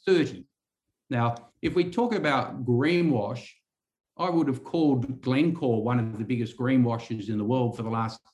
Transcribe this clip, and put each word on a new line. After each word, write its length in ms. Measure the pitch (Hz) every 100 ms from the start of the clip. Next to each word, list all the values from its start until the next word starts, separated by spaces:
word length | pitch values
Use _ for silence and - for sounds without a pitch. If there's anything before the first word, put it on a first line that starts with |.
| -
thirty." 400 | 185 - 90 - _ _ _ _ _ -
Now, 260 | 123 117 117 - _
if 140 | - 170
we 140 | 175
talk 260 | 175 240 208
about 500 | 151 135 - 135 123
greenwash, 800 | 120 151 175 170 120 101 123 - - _ _ _ _ _ -
I 120 | 180
would 180 | 170 135
have 160 | 123
called 580 | - 165 151 127 117 -
Glencore 640 | 127 131 170 170 131 113
one 160 | 107 123
of 180 | 113 107
the 60 |
biggest 320 | 113 120 110 -
greenwashers 720 | 127 131 117 113 - 110 104
in 100 | 107
the 60 |
world 320 | 104 131 120 117
for 80 |
the 60 | 110
last 320 | 113 113 - _